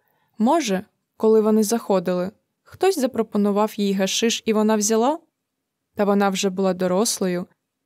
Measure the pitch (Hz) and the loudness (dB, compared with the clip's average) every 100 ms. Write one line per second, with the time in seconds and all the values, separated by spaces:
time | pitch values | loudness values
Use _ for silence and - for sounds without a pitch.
0 | _ _ _ - 214 330 247 190 - _ | _ _ _ -2 0 2 0 -4 -6 _
1 | _ - 220 220 214 214 208 226 - 190 | _ -2 2 4 4 2 2 -2 0 -2
2 | 180 180 185 - _ _ _ - 370 370 | 0 -4 -6 -10 _ _ _ -2 0 0
3 | 254 233 220 214 202 202 214 - 202 196 | -2 -2 -4 0 0 0 -2 -2 -2 0
4 | 190 - 233 - - 214 214 220 208 220 | -2 0 -2 -2 -2 0 2 0 0 2
5 | 240 320 - _ _ _ _ _ _ - | 0 -2 -8 _ _ _ _ _ _ -4
6 | 202 202 196 190 196 185 190 180 185 180 | 0 2 0 0 -2 -2 -2 -2 0 0
7 | 240 - 190 175 180 _ _ _ | 0 -2 -4 -4 -8 _ _ _